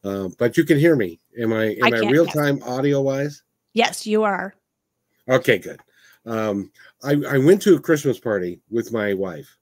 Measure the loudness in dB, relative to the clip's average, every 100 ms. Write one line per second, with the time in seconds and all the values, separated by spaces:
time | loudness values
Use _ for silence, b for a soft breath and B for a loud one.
0 | -6 -6 -8 -2 0 2 2 4 4 2
1 | 0 -8 _ -6 -2 0 -2 0 0 2
2 | 2 2 2 0 -2 -2 -4 -2 0 0
3 | -2 -2 -6 -10 _ _ _ -2 -2 -4
4 | -2 0 0 -4 -8 _ _ _ _ _
5 | _ _ -2 0 2 -2 -4 -18 _ b
6 | b b -8 -4 -2 -4 -6 b b _
7 | -2 -2 2 2 6 4 6 4 4 0
8 | 0 -4 -2 -4 -4 -10 _ -6 -4 -4
9 | -2 -2 -4 -10 -18 _